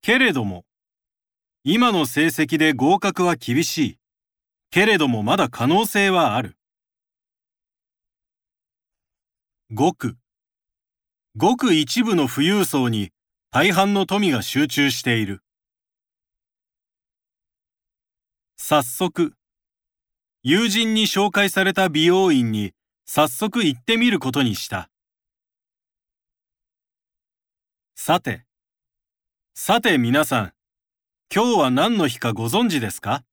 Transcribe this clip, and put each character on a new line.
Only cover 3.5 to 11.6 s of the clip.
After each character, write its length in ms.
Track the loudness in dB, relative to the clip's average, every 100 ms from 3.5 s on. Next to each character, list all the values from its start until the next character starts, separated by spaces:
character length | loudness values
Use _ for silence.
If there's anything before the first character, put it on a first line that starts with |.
| -2 -2
し 120 | -2
い。 220 | -4 -4 _ _ _ _ _ _ _
け 140 | 0 2
れ 120 | 2
ど 120 | 2
も 140 | 0
ま 120 | -2 0
だ 140 | -2
可 180 | -2 0
能 180 | 2 0
性 240 | 0 0
は 260 | 2 0 0
あ 60 |
る。 160 | -6 -12 _ _ _ _ _ _ _ _ _ _ _ _ _ _ _ _ _ _ _ _ _ _ _ _ _ _ _ _ _ _ _
ご 220 | 0 0
く、 240 | 0 -8 -10 _ _ _ _ _ _ _ _ _ _ _ 0
ご 220 | 0
く 160 | 2